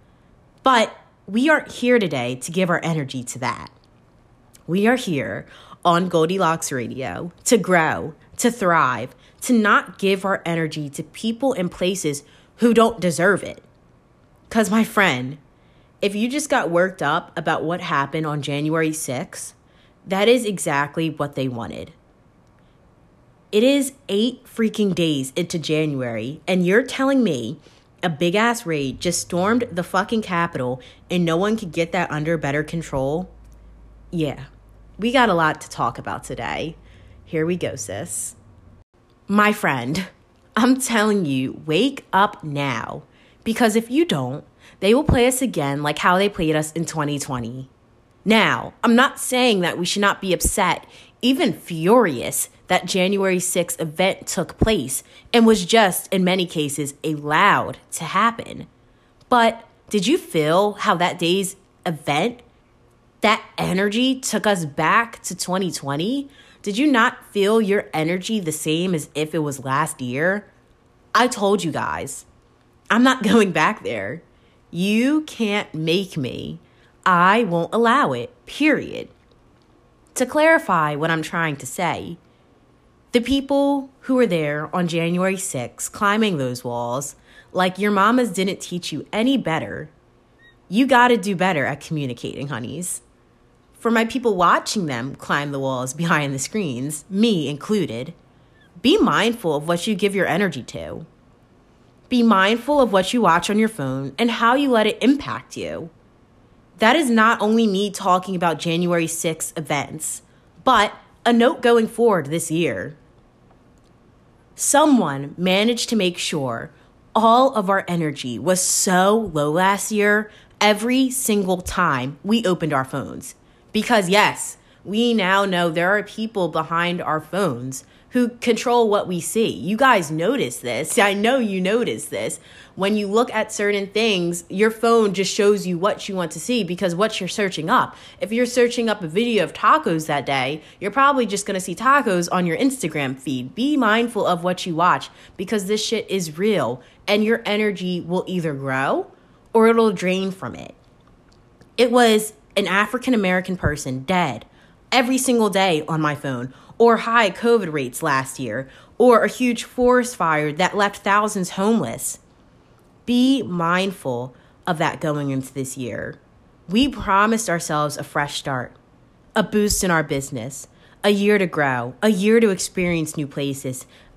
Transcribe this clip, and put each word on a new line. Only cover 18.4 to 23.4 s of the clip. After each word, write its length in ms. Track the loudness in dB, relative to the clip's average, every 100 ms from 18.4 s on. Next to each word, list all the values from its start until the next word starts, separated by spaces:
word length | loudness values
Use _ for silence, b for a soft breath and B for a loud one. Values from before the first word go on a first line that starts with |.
January 520 | -4 -4 0 0 0
sixth, 600 | -2 -6 -8 -8 -12 -16 -18 b b b b -6
that 220 | 2 4
is 180 | 4 2
exactly 640 | -4 -2 0 -2 -2 -4
what 260 | -2 -6 -4
they 120 | -4
wanted. 440 | -4 -10 -10 -14 -18 _ _ _ _ _ _ b b _ _ _ _ _ _